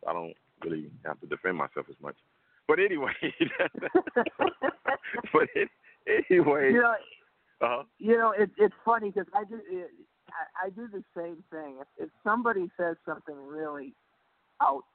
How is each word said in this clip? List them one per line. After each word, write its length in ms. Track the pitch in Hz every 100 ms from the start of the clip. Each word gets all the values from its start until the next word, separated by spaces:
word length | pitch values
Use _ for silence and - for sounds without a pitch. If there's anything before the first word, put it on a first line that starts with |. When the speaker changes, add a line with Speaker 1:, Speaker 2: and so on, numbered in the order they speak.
| -
Speaker 1:
I 60 |
don't 200 | 85 82 82 _ _
really 280 | 82 80 76 - 78
have 140 | 73
to 60 | -
defend 300 | 85 92 87
myself 300 | 69 - 67
as 60 | 69
much. 140 | 73 - _ _ _ _ -
But 100 | 156
anyway, 340 | 196 165 131 - 151 -
<laughs> 760 | 147 - 170 - 175 359 - - 226 - 392 - - - - 269 - - -
but 140 | 156 160 -
it, 140 | 392 _ _ _ - 226 -
anyway. 420 | 180 147 147 135
Speaker 2:
You 80 | 240
know, 140 | 240 220 - - _ _ _ _
Speaker 1:
Uh-huh. 220 | 147 120 139 _
Speaker 2:
you 180 | 202 233
know, 140 | 226 202
it, 120 | 202 -
it's 180 | 208 - -
funny 260 | 233 208
'cause 140 | 196 180
I 100 | 202 208
do, 140 | 226 202
it, 220 | 185 175 - - _ _
I, 380 | - 160 - 190
I 20 |
do 180 | 190 240
the 160 | 202 190 -
same 280 | 170 165 180
thing. 260 | 160 151 131
If, 80 | 139 _ 160
if 40 | _
somebody 460 | - 226 233 214 175 -
says 200 | 175 165 -
something 300 | 151 151 143 139
really 460 | 151 156 147 135 - _ _ _ _ _ _
out 220 | - 139 -